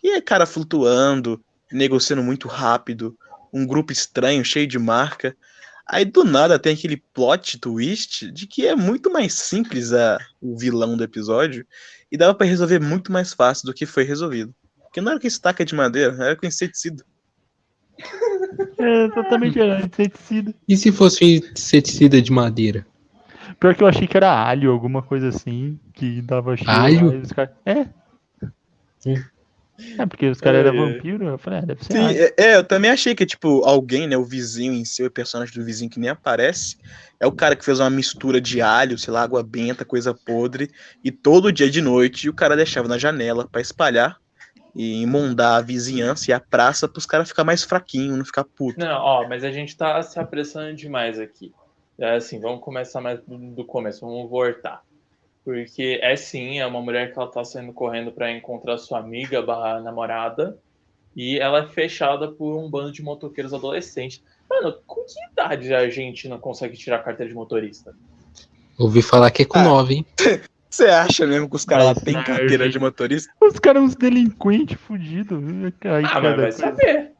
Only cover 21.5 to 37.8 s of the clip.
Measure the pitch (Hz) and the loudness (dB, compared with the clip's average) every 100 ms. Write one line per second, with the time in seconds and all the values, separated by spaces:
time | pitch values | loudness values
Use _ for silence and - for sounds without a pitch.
21.5 | - - 151 139 - 147 135 117 127 120 | -10 4 4 4 6 8 8 4 2 2
22.5 | 110 110 104 - _ _ _ _ - - | 0 -2 -2 -8 _ _ _ _ -20 -20
23.5 | 185 185 180 202 165 185 190 190 135 113 | 2 4 6 6 6 2 4 6 4 2
24.5 | 127 139 123 120 131 127 139 131 - - | 2 2 2 0 -4 -4 -4 -2 -4 -8
25.5 | 120 139 151 _ - 127 120 120 127 123 | -8 -8 -10 _ -8 -6 -6 -4 -2 -2
26.5 | 123 - 110 127 165 170 135 131 - 131 | -4 2 4 6 6 6 2 -4 -4 -4
27.5 | _ - 214 269 - _ _ _ _ - | _ -2 -2 -2 -8 _ _ _ _ -16
28.5 | - _ _ _ _ 131 135 - _ _ | -16 _ _ _ _ -4 -4 -6 _ _
29.5 | _ _ _ 226 226 202 - 139 127 135 | _ _ _ -20 -6 -6 -2 -2 0 2
30.5 | 135 135 127 147 127 156 202 185 135 - | 6 4 4 0 -2 -8 -6 -6 -8 -8
31.5 | 185 170 - - 220 220 143 165 - 214 | -6 -6 -8 -4 0 2 4 2 6 6
32.5 | 214 180 190 208 262 - 240 185 - 160 | 6 6 2 2 2 0 0 -2 -2 0
33.5 | 139 131 139 131 131 160 131 123 131 120 | 2 4 4 2 -4 -2 -2 -4 -8 -10
34.5 | 113 127 123 113 - 127 123 117 120 120 | -8 -6 -6 -8 -6 -6 -6 -10 -8 -10
35.5 | 120 117 110 117 117 120 156 - 117 131 | -10 -10 -8 -10 -8 -6 -6 -4 0 0
36.5 | 180 - - - - - _ 139 - 156 | -2 -8 -12 -20 -20 -20 _ -2 2 2
37.5 | 143 - 131 | 2 0 0